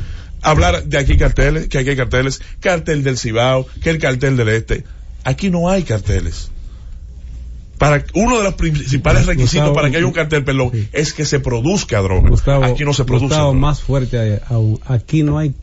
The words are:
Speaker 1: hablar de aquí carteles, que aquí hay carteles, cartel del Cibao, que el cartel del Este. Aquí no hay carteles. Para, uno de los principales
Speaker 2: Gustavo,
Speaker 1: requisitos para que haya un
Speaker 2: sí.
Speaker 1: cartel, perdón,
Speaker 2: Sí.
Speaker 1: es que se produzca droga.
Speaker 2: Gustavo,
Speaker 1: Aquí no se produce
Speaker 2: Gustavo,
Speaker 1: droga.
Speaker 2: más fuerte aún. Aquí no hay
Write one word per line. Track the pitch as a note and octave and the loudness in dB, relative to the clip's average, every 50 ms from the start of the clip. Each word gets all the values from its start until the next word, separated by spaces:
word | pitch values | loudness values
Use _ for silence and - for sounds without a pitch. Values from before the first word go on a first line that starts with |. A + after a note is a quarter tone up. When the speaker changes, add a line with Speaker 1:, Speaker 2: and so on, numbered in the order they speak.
| - - - - - - - - - | -8 -8 -10 -12 -12 -14 -14 -2 0
Speaker 1:
hablar | D#3 D#3 D3+ E3+ F3+ F3 E3 - | 2 4 4 4 2 2 0 -4
de | D3+ D3 D3 | -2 -2 0
aquí | C#3 C3+ D3 | 2 4 4
carteles, | C#3 D3+ C3+ A#2 - C3 C#3+ D3 D#3+ E3 - | 4 4 4 4 2 2 2 2 0 -2 -2
que | - C#3+ | -2 -2
aquí | C3 C3 | 0 0
hay | C#3+ | 0
carteles, | C3 B2+ G#2+ B2 B2+ C3 C3+ C3+ - - - - - | -2 -2 0 0 0 0 -2 -4 -6 -12 -14 -14 -4
cartel | - G3 F3+ E3+ D#3 E3+ D#3+ D3 C#3 | -2 0 0 0 0 -2 -2 -2 0
del | C#3 C3 | -2 -2
Cibao, | A#2 - A#2+ G#2+ A2+ A#2+ B2+ C3 C3 C3 - - - | -2 -4 -2 0 2 2 2 2 0 -2 -4 -10 -4
que | - D#3+ | -2 -2
el | E3 D#3+ | -2 0
cartel | D#3 C#3 C3 B2 C#3 C3+ C3+ | 0 -2 0 0 0 0 2
del | B2+ A#2 G#2+ | 2 2 2
Este. | A2 A2+ A2 - - - - - - - - - - - - | 0 0 0 -2 -4 -4 -4 -12 -16 -16 -14 -14 -14 -8 -4
Aquí | B2+ C3 - F#3 G3 | -4 -4 -2 0 0
no | F3 F3 E3+ F3 | 0 0 2 2
hay | F#3+ G3 F3 | 2 0 0
carteles. | - A2 F#2+ - - D2+ - F2 E2 D#2+ - - - - - - - - - - - - - - - - - - - - - - - - - - - - - | 0 -2 -2 0 0 0 0 0 -2 -6 -6 -8 -10 -10 -10 -12 -12 -14 -14 -14 -14 -14 -14 -14 -16 -16 -16 -14 -14 -14 -14 -14 -14 -14 -14 -16 -16 -4 0
Para, | C#3+ D3 D3 C#3+ C#3 - - | 2 2 2 2 0 -2 -2
uno | E3 G#3 A#3+ B3 | 0 2 2 2
de | A3+ G3+ | 2 0
los | G3 E3+ | 0 -2
principales | - F3 E3 D3+ D3 C3 B2+ C#3 C#3+ - D3+ D#3+ B2 - | 0 -2 0 0 -2 -2 -2 -2 0 2 4 4 4 4
Speaker 2:
Gustavo, | F#3 F3+ B2+ | 4 2 2
Speaker 1:
requisitos | B2 A#2+ - D3+ D3 D3 C#3+ | 2 2 2 2 2 2 2
para | D#3+ D3 C#3+ | 2 2 2
que | C3 | 2
haya | E3 F3 | 2 0
un | F3+ E3+ | 0 0
Speaker 2:
sí. | |
Speaker 1:
cartel, | E3 D#3 D3+ D#3 D3 C3+ | -2 -2 0 0 0 0
perdón, | C#3+ C3+ C3+ B2+ B2 B2 | 0 0 0 0 0 0
Speaker 2:
Sí. | A2+ G#2 - - | -2 -4 -4 -2
Speaker 1:
es | C3+ D#3 D3+ - | -2 -2 -2 -2
que | - D3+ | -4 -2
se | - - C3+ | 0 0 0
produzca | C3 C#3 A#2+ A#2 A#2+ D#3+ G3+ F#3+ - - A#2 G#2 | 0 0 -2 0 0 0 0 0 0 0 0 0
droga. | F#2+ F#2+ F#2+ F#2 F2 - | 0 2 4 4 6 6
Speaker 2:
Gustavo, | B2+ - - C#3 C#3 C#3 C3 | 6 4 4 4 2 4 4
Speaker 1:
Aquí | B2+ B2 C3 D3 | 2 2 0 0
no | C#3+ C#3+ | 0 0
se | C#3 C3 | 0 0
produce | A#2+ B2+ B2 C3+ | 2 2 2 2
Speaker 2:
Gustavo, | C3+ D3+ D#3 D3+ C#3+ C3+ | 2 2 2 2 4 4
Speaker 1:
droga. | C3 | 4
Speaker 2:
más | C3+ D3 C#3+ - | 4 2 2 0
fuerte | - - C3 C#3 B2+ A2+ A#2 A#2+ A2+ G#2+ G#2 G2+ - - | 0 -2 0 0 0 0 -2 0 0 0 0 -2 -2 -2
aún. | B2 A2+ A2 A2 G#2+ - - | 0 0 2 2 0 -2 -2
Aquí | - C3 A#2 - - - D#3 D3+ | -2 -2 -2 0 0 0 2 2
no | D3 D3 D3+ | 2 0 0
hay | D#3 D3 C3+ - | 0 -2 -4 -6